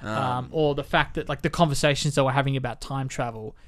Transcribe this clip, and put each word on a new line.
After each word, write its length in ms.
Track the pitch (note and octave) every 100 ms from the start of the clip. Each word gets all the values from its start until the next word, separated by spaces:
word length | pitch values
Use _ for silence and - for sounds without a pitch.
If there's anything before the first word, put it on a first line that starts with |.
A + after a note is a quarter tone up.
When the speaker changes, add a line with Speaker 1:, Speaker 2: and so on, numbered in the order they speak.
Speaker 1:
Um, 80 | -
Speaker 2:
Um, 400 | A2 C3 B2 B2+
Speaker 1:
or 240 | D#3+ D3+
the 100 | C#3+
fact 300 | C3+ E3 C#3+
that, 140 | - -
like, 140 | C#3+
the 80 | D#3
conversations 640 | - E3+ C#3 D3+ C#3 D3
they 80 | C#3+
were 100 | C3+
having 240 | C#3 C#3 C3+
about 240 | B2+ A2+
time 280 | - C3+ C3
travel, 460 | - A#2+ A2+ A2 -